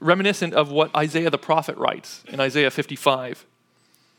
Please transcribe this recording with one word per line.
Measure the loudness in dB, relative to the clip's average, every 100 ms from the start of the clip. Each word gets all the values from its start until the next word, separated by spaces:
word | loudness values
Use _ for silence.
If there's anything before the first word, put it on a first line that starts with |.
reminiscent | 2 2 2 0 0
of | 0 2
what | 2 2
Isaiah | 0 0 0 0
the | 0
prophet | 0 0 0 -2
writes | -2 -2 -8 -20 -10
in | -2
Isaiah | 0 2 2
fifty-five. | 0 -4 -2 0 0 -2 -12 -18 _ _ _ _ _ _